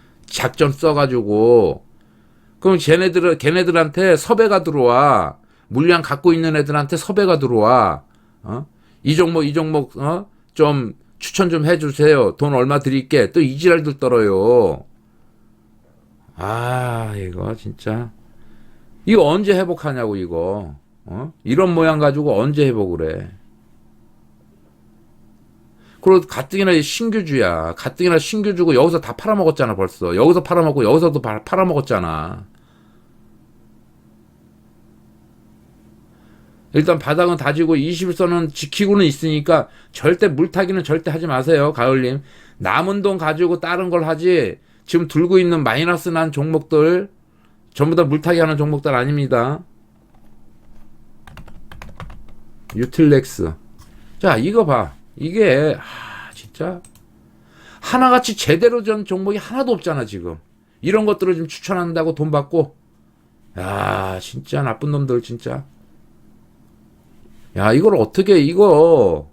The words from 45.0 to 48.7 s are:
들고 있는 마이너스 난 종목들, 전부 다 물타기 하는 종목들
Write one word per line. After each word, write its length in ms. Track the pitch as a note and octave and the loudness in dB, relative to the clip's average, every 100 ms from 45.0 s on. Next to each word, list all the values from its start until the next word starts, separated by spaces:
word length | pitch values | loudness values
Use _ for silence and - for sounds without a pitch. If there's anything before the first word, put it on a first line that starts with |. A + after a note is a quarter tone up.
| D#3 | 0
들고 320 | D3+ F3 F#3 | 0 2 4
있는 240 | F3 E3 | 2 0
마이너스 460 | B2 B2 E3+ F3 F3+ | 0 0 0 -2 -2
난 240 | E3 D#3+ | -4 -2
종목들, 760 | C#3+ D#3 D#3 D#3 D3+ D#3 F3+ G3+ _ _ _ _ _ _ | -4 -2 -2 0 2 4 2 -2 _ _ _ _ _ _
전부 220 | - D3+ E3 | -2 0 2
다 80 | |
물타기 360 | D3 D3+ D#3+ E3+ | 2 0 0 2
하는 180 | D#3+ D3+ | 2 0
종목들 380 | D3+ | -2